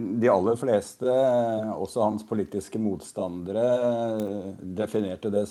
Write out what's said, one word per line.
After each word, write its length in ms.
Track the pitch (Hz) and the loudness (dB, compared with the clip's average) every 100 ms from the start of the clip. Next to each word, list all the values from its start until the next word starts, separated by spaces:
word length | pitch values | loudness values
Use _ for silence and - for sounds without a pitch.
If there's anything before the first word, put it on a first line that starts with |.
| 101 117 | -2 2
De 60 | 120 | 4
aller 220 | 98 101 120 | 6 4 2
fleste, 480 | 131 104 - - 127 | 2 2 0 -2 2
også 960 | 127 131 123 117 110 107 82 95 123 | 4 4 4 2 0 -4 -4 -4 0
hans 220 | 107 107 107 | 0 0 -2
politiske 540 | 110 92 101 - 110 | -4 -2 -4 -6 -2
motstandere, 1700 | 107 92 - - 90 87 90 107 123 123 120 117 117 110 101 101 95 95 | -2 -2 -6 -6 -6 -6 -4 0 2 2 2 0 -2 -2 -2 -4 -8 -10
definerte 720 | 92 92 107 110 95 90 107 | -8 -4 -2 0 -2 -4 -2
det 140 | 101 101 | 0 0